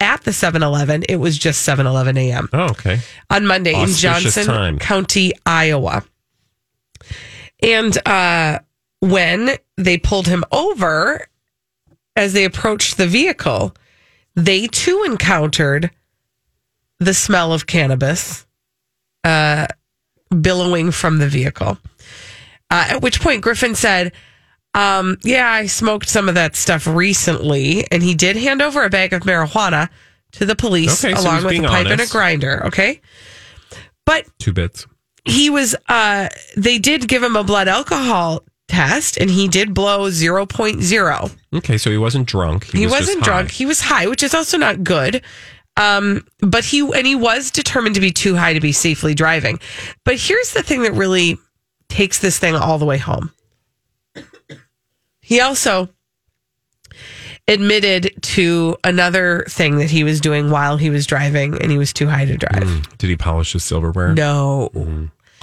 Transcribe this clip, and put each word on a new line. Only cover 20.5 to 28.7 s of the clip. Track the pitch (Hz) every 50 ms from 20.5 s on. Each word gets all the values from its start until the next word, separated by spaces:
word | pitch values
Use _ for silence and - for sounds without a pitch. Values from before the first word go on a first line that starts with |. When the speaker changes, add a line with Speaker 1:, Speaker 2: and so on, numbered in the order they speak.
| 185 180 180 180 175 170 160 180
Speaker 1:
from | 165 - - 170 160 156
the | 147 139
vehicle. | 143 139 127 - - - - - 196 - - - _ _ - - - - - - - - - - - _ _ -
Uh, | 170 175 165 -
at | - 262
which | 247 254 - -
point | - 339 277 214
Griffin | 190 226 233 208 240 240 220
said, | - - 220 196 185 180 175 - - - - _ _ _ _ _ _ _ _ -
um, | 202 202 202 196 190 185 185 185 190 -
"Yeah, | 220 254 254 247 240
I | 226 220 214
smoked | 196 - - 226 220 214 208 - -
some | - 220 196 190
of | 175
that | 180 170 156 -
stuff | - - - 175 160 - 165
recently." | 160 170 180 202 196 - - - 165 - 90 151 147 139 135 139 165 202 233 -
And | - 175
he | 175 180 180
did | 156 175 180 196 220
hand | 240 277 277 269
over | 285 302